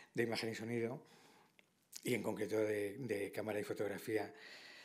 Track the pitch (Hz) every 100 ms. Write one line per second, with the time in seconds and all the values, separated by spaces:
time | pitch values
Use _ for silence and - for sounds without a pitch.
0 | - - 117 110 113 107 110 120 117 147
1 | - - - - - - _ _ _ -
2 | 117 117 113 98 101 110 107 104 101 107
3 | 120 101 95 - 107 104 101 104 104 95
4 | - 107 101 - - - - -